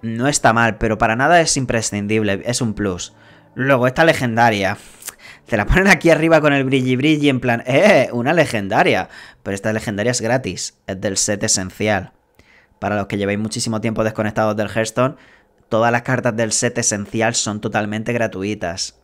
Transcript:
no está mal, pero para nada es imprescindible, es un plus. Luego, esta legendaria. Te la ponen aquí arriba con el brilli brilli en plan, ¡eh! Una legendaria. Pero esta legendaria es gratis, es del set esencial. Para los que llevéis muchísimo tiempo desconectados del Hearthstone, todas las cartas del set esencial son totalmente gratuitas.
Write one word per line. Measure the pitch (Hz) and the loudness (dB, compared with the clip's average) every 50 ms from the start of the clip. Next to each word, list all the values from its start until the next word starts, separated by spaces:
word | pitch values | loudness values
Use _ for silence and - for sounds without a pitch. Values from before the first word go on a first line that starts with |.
no | - 113 113 113 123 | -6 -6 -4 -2 0
está | 139 147 - - 127 110 | 0 0 2 2 2 2
mal, | 113 117 113 104 - | 4 2 2 0 0
pero | - 113 110 95 | -2 -2 0 0
para | 123 110 110 | 0 0 2
nada | 117 135 147 170 175 | 2 2 4 4 4
es | 165 156 - | 4 2 0
imprescindible, | 143 131 123 117 117 107 - - 104 101 101 107 110 110 101 98 95 - | -2 -2 -2 -2 -2 -2 -2 -4 -4 -2 0 0 0 2 0 -2 -2 -4
es | - 123 - | -4 -4 -2
un | 135 113 101 | -2 -4 -2
plus. | - 104 101 92 85 - - _ _ - - - - _ _ _ | -2 -2 -2 -2 -4 -8 -14 _ _ -20 -20 -20 -20 _ _ _
Luego, | - 127 135 139 123 120 | -4 0 2 2 4 2
esta | 127 127 - 165 | 0 2 2 2
legendaria. | 165 156 - 135 120 113 113 117 117 110 101 98 92 101 - - - - - - - - _ - - - - _ | 2 2 0 -2 -2 2 4 4 4 4 2 0 -2 -2 -4 -12 -20 -20 -18 -18 -18 -18 _ -20 -20 -20 -20 _
Te | - - | -4 -2
la | 107 104 | -2 0
ponen | - - 185 190 | 2 2 4 6
aquí | 202 185 143 - 165 | 4 4 4 6 4
arriba | 160 147 156 165 165 156 | 4 4 4 4 4 4
con | 147 151 143 | 4 4 2
el | 139 135 | 2 2
brilli | 131 135 135 127 127 127 | 2 0 0 2 2 0
brilli | 123 135 156 156 147 147 143 | 2 2 2 2 4 2 2
en | 135 123 | 2 2
plan, | 120 123 117 113 - | 0 0 -2 -2 -2
¡eh! | 127 127 143 180 214 196 147 123 90 110 | 0 2 4 6 6 6 6 4 2 0
Una | 120 120 135 165 | -2 -2 0 2
legendaria. | 175 147 120 - 110 98 95 104 127 180 180 123 95 90 - - - - - - _ _ | 2 2 2 0 -4 -4 0 0 2 2 2 2 0 -2 -6 -10 -20 -20 -20 -20 _ _
Pero | 101 98 | -6 -6
esta | 98 - 110 107 | -4 -2 -2 -2
legendaria | 110 - - 104 98 104 117 | -2 -4 -4 -4 -2 -2 -2
es | 123 - | -2 -2
gratis, | 107 113 120 135 131 98 90 - - - _ _ _ - | -2 0 -2 0 -2 -4 -8 -8 -10 -12 _ _ _ -10
es | 98 92 | -10 -6
del | 101 107 98 | -4 -4 -2
set | - - - 104 98 - | -2 -2 -2 -2 -2 -2
esencial. | 113 - 107 92 92 - - 107 107 107 95 98 - _ _ _ _ _ _ _ _ _ _ _ _ _ _ | -2 -2 -2 -2 -6 -6 -4 -2 0 0 0 -2 -6 _ _ _ _ _ _ _ _ _ _ _ _ _ _
Para | - 98 104 | -4 -4 -2
los | 104 98 | -2 -4
que | 98 - | -4 -4
llevéis | 101 101 98 104 104 | -2 -2 -2 -2 -2
muchísimo | 110 110 110 120 117 120 110 110 | -4 -6 -6 -6 -6 -4 -4 -4
tiempo | 104 117 110 104 113 | -4 -4 -2 -2 -2
desconectados | 110 107 - 110 104 104 117 110 110 107 | -2 -2 -2 -4 -2 0 0 0 0 0
del | 107 107 101 | -2 -4 -4
Hearthstone, | - 113 110 110 - - 123 135 160 - - _ _ _ _ _ _ _ _ _ | -2 -4 -4 -2 0 0 0 0 -2 -6 -20 _ _ _ _ _ _ _ _ _
todas | - 110 113 117 120 | 0 2 2 2 2
las | 117 120 | 0 -2
cartas | - 131 120 110 123 107 | -2 -4 -2 0 -2 -2
del | 110 117 110 | -2 -2 -2
set | 107 - - 120 120 120 | -2 -2 -2 -2 -2 -2
esencial | 117 - - 101 101 - - 113 110 113 120 | -2 -2 -2 -4 -6 -6 -4 -2 -2 0 0
son | - - 113 104 107 | -2 -4 -4 -6 -6
totalmente | - 113 101 110 107 104 107 107 110 - 120 | -6 -4 -2 -2 -4 -2 -6 -6 -4 -4 -2
gratuitas. | 117 113 110 - 92 95 101 107 101 - 87 85 - - - _ _ | -2 -2 -2 -4 -4 -4 -4 -4 -4 -6 -8 -6 -6 -10 -10 _ _